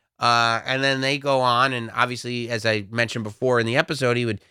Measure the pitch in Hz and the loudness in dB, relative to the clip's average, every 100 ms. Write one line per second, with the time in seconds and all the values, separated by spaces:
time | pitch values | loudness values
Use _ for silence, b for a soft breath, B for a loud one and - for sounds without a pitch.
0 | _ - 120 117 117 113 131 131 139 135 | _ -2 2 4 4 0 -2 0 0 0
1 | 135 143 143 131 123 120 135 123 113 117 | 0 -2 0 2 4 4 2 0 -4 -2
2 | 123 120 123 120 117 117 113 107 98 117 | -2 -2 -6 -6 -4 -2 0 -2 -2 -2
3 | 113 120 107 - 131 120 113 135 175 139 | -2 -4 -8 -2 2 2 2 0 -2 -2
4 | 123 120 117 107 _ | 0 0 -2 -4 _